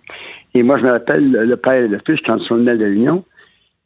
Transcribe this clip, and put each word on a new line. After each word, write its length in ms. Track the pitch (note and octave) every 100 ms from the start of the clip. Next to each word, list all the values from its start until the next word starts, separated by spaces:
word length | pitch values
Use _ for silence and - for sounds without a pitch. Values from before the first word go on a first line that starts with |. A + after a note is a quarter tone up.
| - - - - _
Et 80 | B2
moi, 160 | A#2+ C#3
je 60 |
me 80 | B2
rappelle, 400 | A#2+ - D3+ C#3
le, 140 | A#2+ A2+
le 100 | A#2+
père 260 | C3 C3
et 60 | A#2
le 140 | G2+ -
fils, 140 | D#3 -
quand 100 | -
ils 100 | -
sont 80 | A#2
venus 120 | A#2+
à 20 |
la 100 | A#2
réunion, 400 | G#2+ G2+ C3 F3+ - _ _ _ _ _